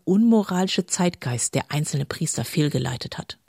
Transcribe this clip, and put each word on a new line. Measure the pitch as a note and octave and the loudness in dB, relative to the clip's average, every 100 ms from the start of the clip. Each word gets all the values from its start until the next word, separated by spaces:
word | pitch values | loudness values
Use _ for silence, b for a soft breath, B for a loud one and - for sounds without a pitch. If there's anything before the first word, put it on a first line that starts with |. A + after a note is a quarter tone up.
unmoralische | - G3 A#3 A3+ F#3+ F3+ F#3+ - - | 0 4 6 4 4 0 0 0 -2
Zeitgeist, | - F3 - C3+ A#2+ - C3+ | 0 0 0 -4 -2 -2 -2
der | - | -2
einzelne | D3 D#3 C#3+ | -2 -2 -2
Priester | C#3 - E3 - | -4 -4 -4 -4
fehlgeleitet | A2+ - D3 C3 B2+ B2+ - - | -2 0 2 0 -2 -6 -10 -10
hat. | - - | -12 -14